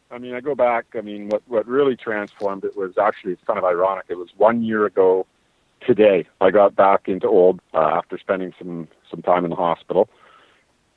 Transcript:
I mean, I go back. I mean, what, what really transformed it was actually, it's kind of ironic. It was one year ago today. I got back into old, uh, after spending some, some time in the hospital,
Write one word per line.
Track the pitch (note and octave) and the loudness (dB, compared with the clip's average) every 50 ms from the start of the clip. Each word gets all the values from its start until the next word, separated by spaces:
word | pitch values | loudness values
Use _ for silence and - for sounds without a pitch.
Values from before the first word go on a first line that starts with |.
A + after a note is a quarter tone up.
| _ _ | _ _
I | B2 A#2+ | -18 -16
mean, | B2 B2 B2 | -14 -12 -12
I | B2 | -10
go | B2 D3 C#3 | -8 -6 -2
back. | A#2+ B2 B2 A#2 A#2 - _ - | 0 0 0 0 -2 -4 _ -10
I | A#2 | -12
mean, | G#2 G#2 G#2 G#2 G#2 G#2 | -10 -10 -12 -12 -8 -6
what, | G#2+ G#2+ - - | -6 -6 -4 -4
what | A#2+ A2 G#2 A#2 | -4 -4 -2 0
really | B2 C#3 C#3+ C#3 B2 | 0 0 2 0 0
transformed | - - A#2 A2 G#2 G#2 G2 _ - G#2 G2 G2 F#2+ F#2+ | -2 -6 -6 -6 -6 -6 -8 _ -8 -6 -6 -6 -6 -8
it | G2+ G2 | -8 -8
was | G2+ F#2+ F2+ F2+ G#2+ | -6 -8 -6 -2 0
actually, | G2+ G#2 - - - G2 F2+ | 0 0 0 -2 -6 -8 -10
it's | - _ | -6 _
kind | - A2 G2 | -6 -4 -2
of | F#2 | 0
ironic. | F2+ F2 E2+ F#2 F#2+ G2 F#2 - - | 0 0 0 0 0 -2 -4 -8 -10
It | F2+ F2 | -12 -12
was | F2+ E2+ _ F#2+ | -12 -10 _ 2
one | G2+ A2 A#2 A#2 A2+ | 2 2 2 2 -2
year | A2 A2 G#2+ G#2+ | -2 -2 -2 -2
ago | G2+ - G2+ F#2+ F#2 F#2 F#2+ F#2 _ _ _ _ _ _ _ _ _ _ _ - | -2 0 2 2 2 2 0 -2 _ _ _ _ _ _ _ _ _ _ _ -2
today. | - A#2+ G2 G#2+ G#2+ G2 E2+ D2+ - _ - | 0 2 4 4 4 4 2 0 -4 _ 0
I | F#2+ F#2+ | 2 2
got | F#2 G#2 G2+ G2 - | 4 4 4 4 4
back | - G2 G2 G2 F#2+ - - | 2 4 4 2 2 0 -4
into | F#2+ F#2 - A2+ | -4 -4 -2 2
old, | G#2+ F#2 F2+ F#2 F#2 F2 - _ - | 4 4 4 4 4 0 -4 _ -2
uh, | D#2+ | 0
after | D#2 D2+ D#2 E2+ - _ F#2 F2 | 0 0 0 -2 -4 _ -10 -10
spending | - - G2 F#2 F#2 F2+ - - | -6 -6 -4 -4 -6 -8 -12 -14
some, | F2+ F2+ F2 E2+ E2 D#2+ _ _ _ _ | -14 -12 -12 -12 -12 -14 _ _ _ _
some | - E2 | -16 -6
time | - F#2+ F2+ F2+ F2 | -2 0 0 2 0
in | E2+ | -2
the | E2 F2+ | -2 -2
hospital, | F2+ E2+ E2 - - - E2+ F2+ - - _ _ _ _ _ _ _ _ _ _ _ _ _ _ _ _ _ | -2 -2 -2 -4 -6 -2 0 0 0 0 _ _ _ _ _ _ _ _ _ _ _ _ _ _ _ _ _